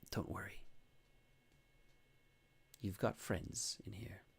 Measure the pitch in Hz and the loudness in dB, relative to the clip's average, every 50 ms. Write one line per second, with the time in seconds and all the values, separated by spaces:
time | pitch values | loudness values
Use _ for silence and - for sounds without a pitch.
0 | - - - - - - - - - - - - - - - - - - - - | -8 -2 0 0 2 2 0 -2 -2 -4 -4 -6 -6 -6 -10 -12 -14 -16 -20 -20
1 | - - - - - - - - - - - - - - - - - - - - | -20 -20 -20 -20 -20 -20 -20 -20 -20 -20 -20 -20 -20 -20 -20 -20 -20 -20 -20 -20
2 | - - - - - - - - - - - - - - - - - 101 95 - | -20 -20 -20 -20 -20 -20 -20 -20 -20 -20 -20 -20 -20 -20 -18 -4 -2 -2 0 6
3 | - 113 110 - - - 107 90 - 98 - - - - - - - - 101 92 | 6 4 4 4 2 4 4 4 4 0 -2 0 0 0 0 -2 -4 -8 -6 -6
4 | 113 113 98 95 - - - | -6 -6 -6 -10 -12 -16 -20